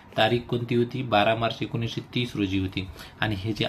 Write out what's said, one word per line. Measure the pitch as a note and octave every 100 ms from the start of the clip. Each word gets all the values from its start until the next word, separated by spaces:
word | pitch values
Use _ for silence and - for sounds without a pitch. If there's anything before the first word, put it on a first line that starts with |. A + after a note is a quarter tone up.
| - -
तारीख | A2+ A#2+
कोणती | - A#2+ A#2+ A#2+
होती? | A#2+ B2
बारा | B2 G#2 G#2+ A2+
मार्च | A2+ -
एकोणीसशे | A2 A#2+ A#2 - - B2
तीस | A#2+ G#2+
रोजी | F#2+ F#2+
होती. | F#2 F#2+ F#2 - - -
आणि | A2 F#2+
हे | A2
जे | G#2